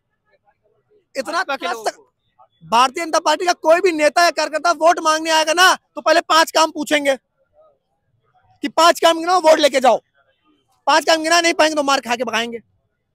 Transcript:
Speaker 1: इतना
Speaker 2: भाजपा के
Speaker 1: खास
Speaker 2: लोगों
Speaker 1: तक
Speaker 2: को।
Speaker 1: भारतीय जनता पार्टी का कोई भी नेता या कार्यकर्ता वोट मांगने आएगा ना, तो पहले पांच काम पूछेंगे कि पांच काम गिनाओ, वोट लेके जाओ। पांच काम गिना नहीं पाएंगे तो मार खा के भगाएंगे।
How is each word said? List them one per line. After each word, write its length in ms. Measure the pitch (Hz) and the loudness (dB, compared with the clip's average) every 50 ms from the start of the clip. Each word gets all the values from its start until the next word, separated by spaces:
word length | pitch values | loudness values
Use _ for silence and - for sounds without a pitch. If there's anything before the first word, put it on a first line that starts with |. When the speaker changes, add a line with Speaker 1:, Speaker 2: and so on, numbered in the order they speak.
| _ _ _ _ _ _ _ _ _ _ _ _ _ _ _ _ _ _ _ _ _ _ - | _ _ _ _ _ _ _ _ _ _ _ _ _ _ _ _ _ _ _ _ _ _ -12
Speaker 1:
इतना 160 | 277 262 302 302 | -12 -10 -8 -6
Speaker 2:
भाजपा 240 | 349 370 - 277 | -6 -6 -6 -8
के 100 | 269 320 | -8 -6
Speaker 1:
खास 80 | 339 381 | -8 -8
Speaker 2:
लोगों 160 | 453 427 370 | -8 -10 -14
Speaker 1:
तक 60 | - | -14
Speaker 2:
को। 160 | 466 427 _ _ _ _ _ _ _ _ _ _ _ 165 | _ _ _ _ _ _ _ _ _ _ _ _ _ -8
Speaker 1:
भारतीय 400 | 160 208 240 254 269 254 349 339 | -2 0 2 2 0 -2 -6 -8
जनता 140 | 330 302 311 | -4 -4 -2
पार्टी 280 | 330 320 302 311 370 | 0 0 -2 -2 -2
का 60 | 349 339 | -4 -4
कोई 280 | - - 320 330 359 | -2 2 2 2 2
भी 120 | 392 370 330 | 2 0 0
नेता 320 | 302 302 294 - 349 349 | 0 0 0 2 2 0
या 60 | 339 | 0
कार्यकर्ता 420 | - 320 311 311 302 302 294 349 339 | 0 -2 -6 -6 -6 -4 -2 -2 -2
वोट 260 | 294 320 330 359 349 | 0 2 0 0 2
मांगने 320 | 330 311 311 320 320 330 | 0 -2 -2 -2 -2 -2
आएगा 220 | 320 320 311 320 311 | -2 0 0 0 0
ना, 220 | 349 370 370 302 | 2 4 2 2
तो 260 | - _ _ - 294 | 0 _ _ -14 -6
पहले 200 | - 320 311 339 | 0 0 2 2
पांच 300 | 330 - 339 320 330 - | 2 2 2 2 2 2
काम 200 | - 320 320 320 | 0 0 0 0
पूछेंगे 460 | 311 311 294 - 302 294 285 277 262 247 _ _ _ _ _ _ _ _ _ _ _ _ _ _ _ _ _ _ _ _ _ _ _ _ _ _ _ _ - | -2 -6 -6 -2 -2 -2 0 0 -2 -2 _ _ _ _ _ _ _ _ _ _ _ _ _ _ _ _ _ _ _ _ _ _ _ _ _ _ _ _ -12
कि 60 | 269 | -6
पांच 320 | - - 320 339 320 - | 0 2 4 4 4 4
काम 180 | 349 330 330 330 | 2 0 0 0
गिनाओ, 220 | 330 349 370 359 | -2 0 0 2
वोट 180 | 311 311 311 311 | 4 4 4 4
लेके 220 | 302 277 247 269 | 2 0 0 2
जाओ। 200 | 247 254 214 156 - _ _ _ _ _ _ _ _ _ _ _ _ _ _ _ - | 2 2 2 0 -2 _ _ _ _ _ _ _ _ _ _ _ _ _ _ _ -2
पांच 180 | 277 294 320 311 | 0 0 2 2
काम 180 | 330 330 320 311 | 2 0 0 0
गिना 180 | 320 339 349 | 0 0 2
नहीं 140 | 339 339 339 | 2 0 2
पाएंगे 200 | 359 311 311 311 | 2 0 0 0
तो 80 | 302 285 | -2 -2
मार 180 | 277 269 277 | 0 0 -2
खा 160 | - 226 240 | -2 -4 -6
के 80 | 233 254 | -6 -6
भगाएंगे। 340 | 226 220 220 233 233 233 226 - _ _ _ _ _ _ _ _ _ _ | -6 -6 -6 -6 -6 -10 -16 -18 _ _ _ _ _ _ _ _ _ _